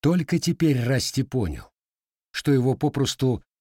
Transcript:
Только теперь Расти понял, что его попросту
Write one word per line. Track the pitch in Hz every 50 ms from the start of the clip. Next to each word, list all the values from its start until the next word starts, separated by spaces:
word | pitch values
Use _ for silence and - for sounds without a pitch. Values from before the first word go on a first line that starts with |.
Только | - 143 170 180 160 - - 170
теперь | - - 170 - 165 160 143 127 120
Расти | 120 135 127 113 - - - 135
понял, | 135 - 127 110 85 73 - - - _ _ _ _ _ _ _ _ _ _ _ _ _
что | - - 147
его | 143 131 123 131 131
попросту | - - 147 - - 139 123 - _ - 131 123 - - _ _ _